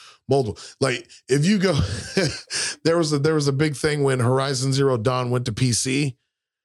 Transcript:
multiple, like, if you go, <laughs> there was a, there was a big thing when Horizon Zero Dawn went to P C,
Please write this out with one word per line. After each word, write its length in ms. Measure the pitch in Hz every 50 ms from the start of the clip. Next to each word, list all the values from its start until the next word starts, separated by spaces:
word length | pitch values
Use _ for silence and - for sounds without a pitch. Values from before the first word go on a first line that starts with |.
| - - - _ _ -
multiple, 320 | 131 139 127 107 90 - - - - -
like, 300 | 135 135 127 127 - - - - _
if 160 | - 127 143 151
you 120 | 185 220
go, 160 | 202 180 190 165
<laughs> 1080 | 135 - - - - - - - 196 185 139 - - - - - - - - - - -
there 140 | 156 165
was 140 | 170 170 147 151
a, 60 | 143
there 140 | 139 156 160
was 140 | 156 143
a 60 | 143 135
big 220 | 135 156 156 143
thing 280 | - - 156 147 147 139
when 160 | 135 131 127
Horizon 540 | 117 120 131 131 135 139 139 120 131 135 131
Zero 240 | 135 139 135 127
Dawn 340 | 117 107 127 127 127 127 123
went 140 | 123 127 123
to 80 | 123 104
P 200 | - 131 127 113
C, 440 | - - 135 131 139 147 139 123 _ _ _ _ _ _ _ _ _